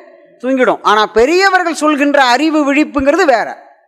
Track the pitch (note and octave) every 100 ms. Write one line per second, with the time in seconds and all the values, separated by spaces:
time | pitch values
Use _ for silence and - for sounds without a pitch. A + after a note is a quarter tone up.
0 | - - _ _ B3+ C4 A3 - F3+ G#3+
1 | G#3+ A3 B3+ F4+ G4 F#4 E4+ D4 D4+ C#4+
2 | C#4+ C#4+ B3+ B3 D#4+ D4+ C#4 C#4+ D4+ C#4+
3 | C4+ E4 E4+ A3+ C#3+ - - _